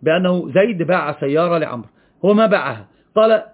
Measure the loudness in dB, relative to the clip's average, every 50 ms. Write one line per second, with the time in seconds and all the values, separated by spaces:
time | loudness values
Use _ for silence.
0 | -2 0 0 0 0 0 0 -2 -2 -2 0 2 2 0 0 -2 -2 -2 -2 -2
1 | -2 -4 -6 -6 -4 -2 -2 0 0 0 -2 -2 -4 -4 -8 -10 -12 -14 _ _
2 | _ _ _ _ 0 2 4 4 4 2 2 0 -2 -4 -8 -10 -14 _ _ _
3 | _ _ 0 2 4 4 4 2 -2 -4